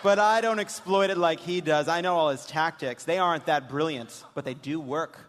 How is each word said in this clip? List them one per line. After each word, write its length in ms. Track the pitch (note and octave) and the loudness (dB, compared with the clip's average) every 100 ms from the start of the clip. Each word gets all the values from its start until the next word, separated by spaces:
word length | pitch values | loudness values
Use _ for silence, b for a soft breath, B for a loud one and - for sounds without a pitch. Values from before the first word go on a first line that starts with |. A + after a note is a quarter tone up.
But 160 | G3 G3+ | 4 4
I 220 | G#3 A3 | 4 4
don't 180 | A3+ A3 | 2 -2
exploit 500 | G3+ - - G3 G3 | -4 -8 0 2 2
it 60 | F#3+ | 2
like 220 | F3 D#3+ | 2 0
he 220 | - F3+ | -2 -4
does. 260 | D#3 D3+ D3 | 2 2 2
I 140 | E3 | 0
know 160 | F3+ F3 | 0 2
all 120 | D#3 | 2
his 160 | C3+ | 0
tactics. 600 | - D#3 D#3+ D#3+ C#3 B2 | -4 -2 -2 -2 -8 -8
They 140 | - F3 | -2 0
aren't 260 | F3+ E3 | 2 0
that 240 | - D3+ C3 | 0 -2 0
brilliant, 540 | C3+ D#3+ C#3+ A#2 - - | -2 -2 -2 -10 -16 -14
but 80 | - | -10
they 100 | C#3 | -8
do 260 | C3 C3+ D#3 | -10 -6 -8
work. 380 | C#3+ C#3+ E3 - | -4 -4 -4 -10